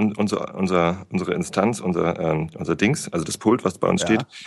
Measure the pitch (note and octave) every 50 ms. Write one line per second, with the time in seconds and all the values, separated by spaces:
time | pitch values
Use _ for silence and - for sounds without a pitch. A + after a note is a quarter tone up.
0 | G#2+ G#2 G2+ - G#2+ G#2 A#2+ A#2+ - - - F#2 F#2+ F2+ F#2 F2 E2+ E2+ F2+ F#2+
1 | - - - F#2 F2+ F2+ F2 F2 E2+ - - - G3 A#3 G#3 - - F2+ F2 F2
2 | E2+ E2+ - - E2+ D#2+ D#2+ D#2+ D#2+ E2 - - - E2+ E2 D2+ G2 A2+ D3+ -
3 | - - - E2 D#2+ - - - - G#2+ A#2+ C3 - F#2 - - - F2+ F2+ F2+
4 | - - A2 A2+ B2 - - - -